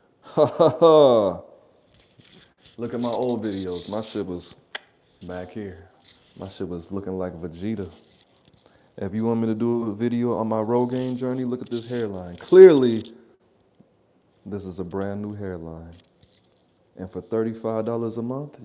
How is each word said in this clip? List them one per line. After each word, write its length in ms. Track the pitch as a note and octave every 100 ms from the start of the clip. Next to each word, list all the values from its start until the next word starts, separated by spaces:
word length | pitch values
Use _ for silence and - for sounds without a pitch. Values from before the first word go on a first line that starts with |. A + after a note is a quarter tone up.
| _ _ - -
Ha 100 | C#3+
ha 240 | - D#3+ -
ha. 640 | E3 D#3 C#3 A#2 G2 F2 - - _ _ _ - _ _ - - - _ - -
Look 160 | A#2
at 60 | A#2+
my 100 | A#2+
old 340 | A2 A2+ A#2
videos. 460 | G#2+ G2 F#2+ F2 F2
My 120 | G#2
shit 240 | A2+ G#2+ F#2
was 300 | F2 - - _ - - _ _ _
back 280 | F2+ F2+ F2+
here. 380 | A2 G2+ F2+ F2+ _ - - - -
My 80 | G2
shit 180 | - F2+
was 240 | F2 E2
looking 260 | G2 F#2+ F#2
like 160 | F#2
Vegeta. 560 | E2+ E2+ E2 G2+ G#2+ F2 - - - _ _ _ - - _ _ -
If 180 | G2 G#2+
you 100 | A2+
want 160 | A#2
me 60 | A2+
to 80 | G#2+
do 340 | A#2 A#2+ A2+
a 40 | G2+
video 400 | A#2+ A#2+ A#2+ G#2
on 100 | A2
my 100 | A2
Rogaine 580 | A2 A#2+ B2 B2+ B2+ B2
journey, 280 | B2+ B2+ B2+
look 160 | B2
at 80 | -
this 160 | A#2 A2
hairline. 500 | B2 A2 F#2+ F2+ E2+
Clearly, 760 | - F#3 F#3+ D3 B2 A2+ - - - _ _ _ _ _ _ _ _ _ _ _ G2
this 200 | G2+ F#2
is 140 | F2
a 40 |
brand 380 | F2 G2 G2 G2+
new 120 | G#2
hairline. 600 | G#2 G2 F2 E2 E2 E2 E2+ - _ _ _ _ _ _ _ _ -
And 140 | F#2+
for 100 | F#2
thirty-five 640 | - A2+ A2+ A2 A2 A2 A2
dollars 320 | A#2 A#2 A2+
a 40 |
month, 360 | A#2 C3+ D3 C#3